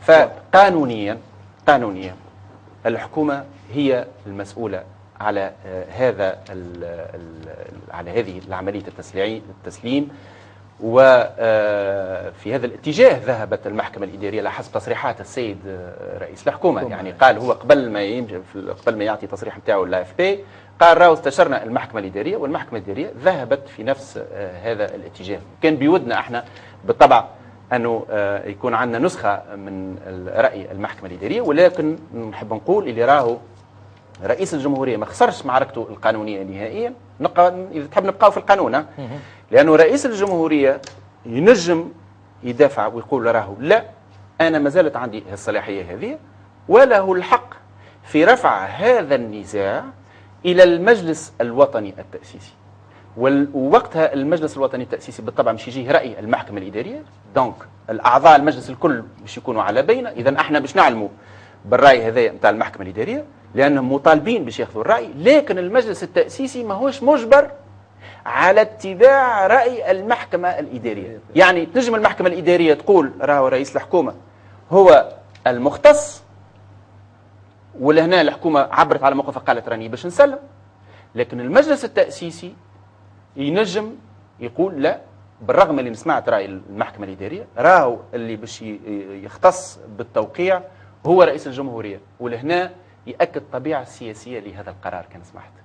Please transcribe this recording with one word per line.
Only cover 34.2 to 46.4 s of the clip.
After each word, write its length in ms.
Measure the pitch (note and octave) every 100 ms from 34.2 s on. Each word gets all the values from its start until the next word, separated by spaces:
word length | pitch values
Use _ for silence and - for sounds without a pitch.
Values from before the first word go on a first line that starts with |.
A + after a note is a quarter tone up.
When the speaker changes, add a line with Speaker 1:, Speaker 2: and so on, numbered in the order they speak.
Speaker 1:
رئيس 300 | G2 C#3 F#3
الجمهورية 420 | D#3+ C3+ C#3 C3 A2
ما 100 | G#2
خسرش 400 | - A#3+ - C#3
معركته 400 | B2+ C3 - A2
القانونية 520 | G2+ A2 A2 G#2+ G2+
نهائيًا. 520 | G2 F#2+ A2 C#3+ A#3+ B3+ - -
نق-، 200 | C#3 - F3+ F3+ F#3
إذا 140 | D#3 C#3+
تحب 180 | -
نبقاو 260 | F#3+ F#3+ G3+
في 60 | G3
القانون، 380 | - G3 C#3+
ها؟ 120 | B2+ D#3 -
Speaker 2:
مهم. 200 | C3 C#3 - - _
Speaker 1:
لأنه 260 | A#2+ D3+ D#3
رئيس 300 | D#3+ C4+ C#4
الجمهورية 720 | G#3+ G3+ F3 D#3+ D3+ C3+ C#3+ - - - _ B2
ينجم 640 | A#2 F3+ A#3+ E3+ E3 E3+ - - _ _ _
يدافع 440 | B2 A#2+ C#3+ C3 G#2+
ويقول: 480 | A#2 G#2+ C#3 A2+
"راهو 200 | A#2 G2+ G2+
لا، 240 | C#3 G#3+ A#3+ - _ - - _
أنا 180 | E3 D#3+
ما 120 | C#3+
زالت 260 | D#3 D#3+ B2+
عندي 280 | B2 G#2+ F#2+
الصلاحية 600 | G2+ - G#2 G#2 G2 F2
هذه"، 240 | F#2+ G3 D#4 - -